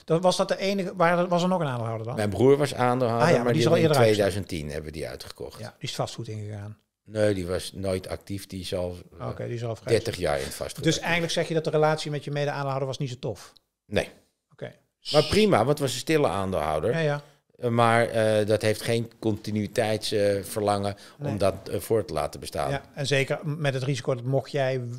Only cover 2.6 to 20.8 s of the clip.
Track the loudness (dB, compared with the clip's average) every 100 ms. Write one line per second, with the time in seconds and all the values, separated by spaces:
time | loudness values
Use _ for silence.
2.6 | 4 2 2 2 2 4 4 4 2 2
3.6 | 4 4 4 6 6 6 2 0 -6 -6
4.6 | -6 -8 -8 -8 -8 -10 -14 -14 -14 -12
5.6 | -16 -10 -10 -6 -6 -6 -10 -10 -10 -10
6.6 | -12 -16 _ _ -8 0 2 2 -2 -4
7.6 | -6 -8 -4 -4 -4 -12 -8 -10 -8 -10
8.6 | -6 -4 -4 -8 -16 -12 -10 -8 -8 -8
9.6 | -8 -8 0 0 0 -4 -2 -2 -4 -8
10.6 | -10 -4 -2 0 0 -2 -2 -2 -2 -2
11.6 | 0 2 2 2 -4 -6 -6 -4 -2 -2
12.6 | -4 -4 -4 -4 -6 -6 -8 -8 -14 _
13.6 | _ _ -4 -2 -2 -10 _ _ _ -16
14.6 | -16 -16 _ _ 2 4 6 6 6 6
15.6 | 4 2 0 -4 0 2 2 0 -2 0
16.6 | 0 0 0 0 0 -2 -8 _ _ -6
17.6 | 0 4 6 6 4 2 4 4 4 2
18.6 | 2 0 0 -2 -2 -4 -2 -2 -2 -2
19.6 | -2 0 0 0 0 2 2 2 -2 -2
20.6 | 2 2